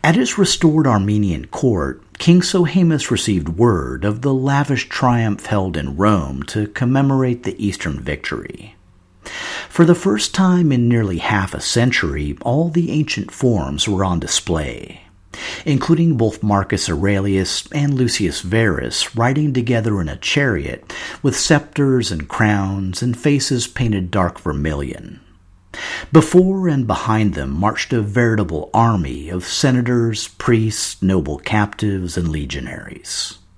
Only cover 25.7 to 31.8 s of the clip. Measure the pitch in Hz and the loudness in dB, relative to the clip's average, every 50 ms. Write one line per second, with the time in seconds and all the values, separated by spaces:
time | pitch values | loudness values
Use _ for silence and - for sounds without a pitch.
25.7 | - - - - - - - - - 160 151 - - 180 185 190 190 190 185 175 | -14 -12 -10 -10 -10 -10 -10 6 6 6 6 8 6 6 6 6 2 0 0 0
26.7 | 147 139 123 104 95 - - 113 110 110 110 101 - - 69 67 69 80 95 107 | 2 0 0 0 -2 -2 0 0 2 2 2 2 0 -2 -6 -4 -2 0 0 0
27.7 | 110 - - - 131 117 107 104 101 127 120 117 113 107 98 80 82 76 - - | 0 -2 -4 -2 -2 -2 -2 0 0 2 2 2 2 2 0 -2 -2 -6 -6 0
28.7 | - 110 117 117 110 95 80 67 - 69 67 78 85 90 87 - - - - 139 | 2 4 4 4 2 0 -2 -2 -6 -8 -8 -8 -8 -8 -6 -6 -4 0 2 2
29.7 | 127 123 120 117 123 120 117 117 110 104 - - - - - - 120 110 110 110 | 2 2 2 2 2 2 2 0 -2 -4 -8 -12 -12 -6 0 2 2 4 2 0
30.7 | 107 - - - - - - 92 95 92 71 71 76 - - - 104 107 104 104 | -2 -4 -6 -8 -6 -2 0 2 2 2 0 -2 -6 -8 -6 -2 0 0 0 -2
31.7 | - - | -2 -4